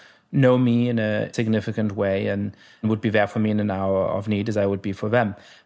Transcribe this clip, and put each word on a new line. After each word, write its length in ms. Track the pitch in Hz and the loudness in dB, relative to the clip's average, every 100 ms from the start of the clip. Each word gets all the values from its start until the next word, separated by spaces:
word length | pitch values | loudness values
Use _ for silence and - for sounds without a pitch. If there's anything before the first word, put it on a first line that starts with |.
| - _ _ | -20 _ _
know 260 | 147 127 127 | 2 4 6
me 320 | 123 120 120 | 4 2 2
in 100 | 117 | 0
a 340 | 107 107 110 | -2 -2 -4
significant 600 | - 110 110 117 110 107 | -4 0 0 -2 -2 -4
way 340 | 98 101 98 107 | -2 0 0 -2
and 300 | 101 101 - - _ | -4 -6 -10 -20 _
would 160 | 110 107 | -2 -2
be 100 | 110 | 2
there 180 | 104 101 | 2 2
for 120 | 113 | 0
me 120 | 107 | 0
in 80 | 104 | 0
an 100 | 107 | -2
hour 300 | 95 98 95 92 | -2 0 0 0
of 200 | 92 101 | -2 -2
need 220 | 101 110 | -2 -2
as 80 | 104 | 0
I 80 | 98 | 0
would 160 | 98 | -2
be 100 | 101 | -4
for 160 | 95 107 | -6 0
them. 260 | 120 107 98 - - | 0 0 -4 -16 -20